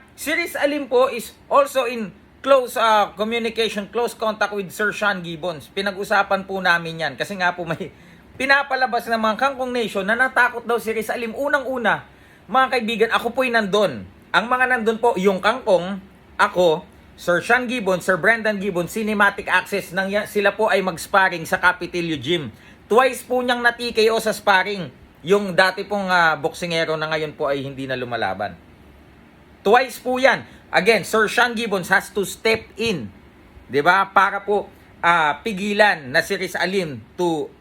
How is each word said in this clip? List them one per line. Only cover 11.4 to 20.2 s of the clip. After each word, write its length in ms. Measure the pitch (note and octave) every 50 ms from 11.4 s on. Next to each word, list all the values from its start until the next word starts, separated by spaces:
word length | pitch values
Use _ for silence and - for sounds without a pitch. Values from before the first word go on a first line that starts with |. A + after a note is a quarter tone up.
| C#4 C#4+ D4 C#4+ C4 A#3+ C4 B3 A#3 G3+ E3+ D3 - - - - - - - - -
mga 200 | - G3 C4 C4 B3 B3+
kaibigan, 340 | B3+ A3 G#3 A#3 G3+ A3 A3
ako 220 | - G3+ G3+ A#3
po'y 160 | A3+ C4 C4 B3+
nandun. 540 | A#3 A3+ G#3+ F#3+ F3 G#3 G#3 F3 B2+ G#2 F#2 F2+ - - - -
Ang 140 | - E3+ G3+
mga 300 | A#3 B3+ B3+ B3+ B3 B3+
nandun 240 | B3 A3 G#3+ A3+ A3
po, 160 | - A#3+ -
yung 240 | F#3 F#3 G3+ F#3+ F3+
Kangkong, 580 | F3+ G#3 A3 B3+ B3 A3 F#3+ E3+ E3+ F#3 G3+ F#3+ - - - - - - -
ako, 480 | - F#3+ G#3 - F3 F3+ E3+ D#3 F3 - - - - - - -
Sir 240 | - - - F3 E3+
Sean 240 | E3 - A#3 B3+ B3
Gibbons, 400 | A#3 B3 B3 G3+ F#3+ F#3 F3 -
Sir 160 | - F#3 F3
Brendan 400 | D3+ G3+ A#3 A3+ A3 A3 G#3+ G3
Gibbons, 320 | F#3+ G#3 F3 F3 E3+ E3
Cinematic 560 | - A3 A3 G#3 G#3+ G3+ G#3 G3+ G3 - - -
Access, 480 | E3+ F#3 G3 - G3+ F#3+ - - E3
nang 160 | F#3+ F#3+ G3
ya-, 160 | G3 G#3